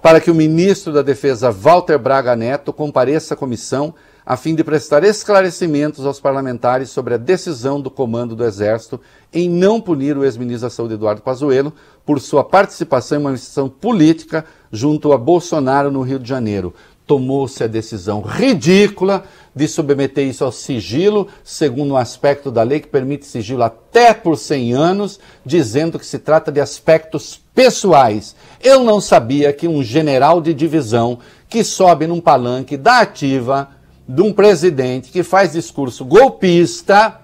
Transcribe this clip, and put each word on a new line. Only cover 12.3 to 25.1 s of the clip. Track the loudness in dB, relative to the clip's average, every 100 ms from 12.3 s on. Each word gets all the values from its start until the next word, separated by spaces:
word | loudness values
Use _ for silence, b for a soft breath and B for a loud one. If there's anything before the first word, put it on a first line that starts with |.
| -2
participação | 2 2 2 -4 -4 -4 -2 -4
em |
manifestação | -2 -6 -8 -6 -6
política | -6 -4 2 2 2 -4 -8 -8 b b
junto | -4 -2 -2 2
a | 2
Bolsonaro | 2 0 0 -4 0 0 0
no | -4
Rio | -6 -6
de | -6
Janeiro. | -6 -4 -4 -6 b b b -2
Tomou-se | 0 0 -4 -4 -6
a | -6
decisão | -6 -8 -10 -6 -6
ridícula | -6 -2 0 2 2 4 2 0 -2 -2 B B B
de | -6 -4
submeter | -4 -2 0 -2 -2 -4
isso | -4
ao | -6
sigilo, | -6 -8 -8 -6 -2 0 0 -4 B
segundo | -20 -4 -4 -2 -2
um | -2
aspecto | -4 -4 -2 -2 -4
da | -2
lei | 0 -2
que | -2
permite | -4 -2 -8 -8
sigilo | -10 -8 -2
até | -4 -4 _ 4 4
por | 4 -2 -4
cem | -2 -4 -2
anos, | 0 0 0 -6